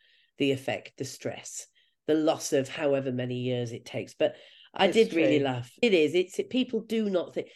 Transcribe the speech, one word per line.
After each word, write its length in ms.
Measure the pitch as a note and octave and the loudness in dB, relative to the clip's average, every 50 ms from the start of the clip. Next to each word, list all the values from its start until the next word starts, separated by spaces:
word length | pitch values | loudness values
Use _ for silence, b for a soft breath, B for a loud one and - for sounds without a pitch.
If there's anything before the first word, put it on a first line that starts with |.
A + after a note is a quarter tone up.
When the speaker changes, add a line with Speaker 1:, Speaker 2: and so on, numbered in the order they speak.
| _ _ _ _ _ _ _ | _ _ _ _ _ _ _
Speaker 1:
The 140 | _ D3 C#3 | _ -2 0
effect, 400 | C3+ B2+ B2+ - G#2+ F#2+ - - _ | 0 -2 -4 -6 -6 -6 -8 -14 _
the 80 | - C3 | -12 -12
stress, 600 | B2+ - - - B2 - - - - - - - - _ _ _ _ _ _ _ | -12 -12 -10 -10 -10 -10 -10 -14 -16 -16 -16 -18 -18 _ _ _ _ _ _ _
the 80 | - D3+ | 0 0
loss 400 | D#3 D#3 D#3 D3 C#3 - - D#3+ | 2 2 2 0 0 -2 0 0
of 160 | C#3 C3+ B2+ | 0 0 -2
however 420 | - D#3+ D#3 C#3+ C#3 C#3 C3 C3+ | -6 -4 0 0 0 0 -2 -4
many 260 | B2 B2 B2+ B2 B2 | -4 -4 -4 -4 -4
years 340 | B2 B2 B2+ B2 B2 A#2+ A2+ | -4 -4 -2 -2 -2 -4 -6
it 120 | A#2+ - - | -8 -12 -14
takes. 300 | - - B2 F#2+ - - | -10 -10 -10 -10 -10 -2
But 220 | _ D#3 - b b b b b b b b b | _ -2 -2 b b b b b b b b b
I 100 | - F#3+ F#3 | 2 2 4
Speaker 2:
It's 40 | - | 6
Speaker 1:
did 200 | A3+ A3 F#3 E3 | 6 4 4 4
really 260 | E3 D#3+ D3+ D3 D3 | 2 4 4 4 2
Speaker 2:
true. 60 | C#3 | 2
Speaker 1:
laugh. 260 | C3+ B2+ B2 B2 - - - | 0 -2 -4 -6 -10 -4 0
It 140 | - A#3 F#3+ | 2 4 6
is. 180 | E3+ D3+ C#3+ D#3 | 6 4 4 4
It's, 240 | F3+ F#3 F#3 - | 2 0 0 -4
it, 140 | - G3 - | -6 -6 -2
people 300 | - B3+ B3 B3 - A3+ | -2 -2 -2 -2 -4 -6
do 280 | A3+ - A3 A3+ A3 G3+ | -4 -2 -2 -2 0 0
not 240 | F#3+ E3+ D#3 - - | 0 0 -2 -2 -6
think, 140 | E3+ - b b | -8 -8 b b